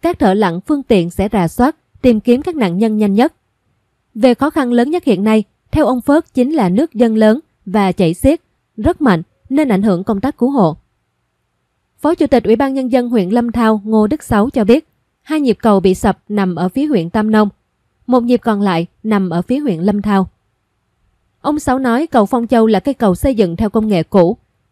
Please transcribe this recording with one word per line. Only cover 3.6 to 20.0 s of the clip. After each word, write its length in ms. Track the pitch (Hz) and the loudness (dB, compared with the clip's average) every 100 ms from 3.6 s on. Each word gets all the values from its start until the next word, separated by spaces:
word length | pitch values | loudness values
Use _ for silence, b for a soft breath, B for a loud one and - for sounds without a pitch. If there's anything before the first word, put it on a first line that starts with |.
| _ _ _ _ _ | _ _ _ _ _
Về 200 | 220 247 | 0 0
khó 160 | 240 277 | 2 -2
khăn 220 | 311 254 | -2 0
lớn 200 | 240 240 | 0 0
nhất 120 | 339 | -2
hiện 200 | 294 185 | 0 0
nay, 200 | 214 220 208 _ - | 2 0 -2 _ -6
theo 140 | - 285 | -2 0
ông 160 | 254 | 0
Phớt 320 | 254 294 - | 0 0 0
chính 200 | - 254 | -2 -2
là 160 | 311 185 | 0 0
nước 240 | 190 320 | 0 -2
dâng 220 | 208 233 220 | 0 0 4
lớn 240 | 214 240 - _ - | 2 2 -4 _ -6
và 260 | 202 196 | -2 0
chảy 220 | 180 175 | 0 -2
xiết, 280 | 175 269 330 _ _ _ - | 0 0 0 _ _ _ -4
rất 240 | 214 359 | -4 0
mạnh 200 | 277 175 180 _ - | 0 0 -2 _ -4
nên 200 | 269 294 | -2 0
ảnh 140 | 190 | 0
hưởng 200 | 214 175 | 0 -2
công 180 | 196 202 | -2 -4
tác 160 | 262 - | -4 -2
cứu 120 | 247 | -2
hộ. 280 | 277 170 151 _ _ _ _ _ _ _ _ _ _ _ _ | 2 0 -2 _ _ _ _ _ _ _ _ _ _ _ _
Phó 160 | 294 349 | -2 0
Chủ 120 | 285 | 2
tịch 160 | 247 | 2
Ủy 120 | 226 220 | 2 0
ban 180 | 269 | 0
Nhân 180 | 269 254 | -2 -2
dân 180 | 254 240 | -2 0
huyện 200 | 233 180 | -2 0
Lâm 220 | 233 240 | 0 -2
Thao 300 | 233 220 220 | 0 0 0
Ngô 240 | 208 220 214 | 0 0 0
Đức 160 | 302 | -2
Sáu 260 | - 220 233 | -2 -2 0
cho 140 | 277 | -2
biết, 240 | 202 269 - _ _ _ | -2 -2 -6 _ _ _
hai 180 | - 311 | -6 -4
nhịp 180 | 269 202 | -2 0
cầu 180 | 226 202 | 0 2
bị 160 | 185 185 | 0 0
sập 240 | 220 185 - | -2 -4 -6
nằm 260 | 208 190 170 | -4 -4 -4
ở 140 | 180 | -4
phía 160 | 269 294 | -4 -2
huyện 240 | 240 165 | -2 -2
Tam 220 | 220 214 | -4 0
Nông, 180 | 214 214 - _ _ _ _ - | 0 0 -4 _ _ _ _ -2
một 160 | 254 | 0
nhịp 140 | 240 247 | 0 -2
còn 240 | 240 202 | 0 -2
lại 240 | 202 165 175 _ | -2 -2 -4 _
nằm 260 | 220 208 185 | -4 -2 -2
ở 120 | 165 | -4
phía 180 | 180 262 | -4 -4
huyện 200 | 294 165 | -4 -2
Lâm 220 | 185 208 | -2 -2